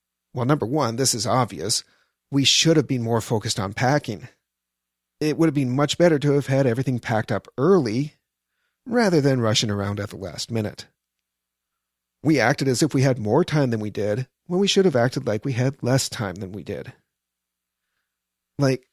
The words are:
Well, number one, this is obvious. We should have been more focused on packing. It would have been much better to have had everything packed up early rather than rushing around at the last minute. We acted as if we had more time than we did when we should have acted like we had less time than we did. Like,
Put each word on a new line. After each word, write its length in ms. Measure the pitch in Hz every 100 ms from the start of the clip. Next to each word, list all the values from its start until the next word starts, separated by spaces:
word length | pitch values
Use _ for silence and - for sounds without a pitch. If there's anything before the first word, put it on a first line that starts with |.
| _ _ _
Well, 120 | 135 123
number 200 | 151 107
one, 300 | 151 120 117
this 180 | 131
is 140 | 120 104
obvious. 560 | 120 117 82 95 - - _ _ _ _
We 140 | 139 131
should 320 | - 160 156
have 100 | 123
been 160 | 131
more 180 | 113 117
focused 380 | - 113 113 -
on 140 | 98
packing. 540 | 113 123 147 - 104 - _ _ _ _ _ _ _ _ -
It 180 | 151 139
would 100 | 160
have 60 |
been 220 | 143 127 131
much 220 | 147 -
better 200 | 170 147
to 120 | 143
have 160 | 143 131
had 180 | 135 135
everything 340 | 113 135 120
packed 320 | - 110 110
up 160 | 101 - -
early 580 | 151 196 120 117 151 - _ _ _ _ _ _ -
rather 360 | 240 214 165
than 200 | 139 131
rushing 280 | 113 104 110
around 300 | 101 98 104
at 100 | 101
the 80 | 87
last 340 | 92 85 -
minute. 360 | 113 104 - - _ _ _ _ _ _ _ _ _ _ _ _ _
We 160 | 143 147
acted 280 | 113 143 135
as 140 | 120
if 120 | 156
we 80 | 139
had 160 | 135 131
more 240 | 104 135
time 260 | 180 151 131
than 100 | 113
we 100 | 107
did 380 | 107 104 107 131 _ -
when 120 | 180
we 80 | 196
should 180 | 196 190
have 100 | 123
acted 320 | 135 143 120
like 180 | 107 139
we 80 |
had 300 | 117 127 143
less 260 | 117 131 -
time 260 | - 101 90
than 160 | 95
we 120 | 101
did. 300 | 82 85 - - _ _ _ _ _ _ _ _ _ _ _ _ _ _ _ -
Like, 300 | 135 127 _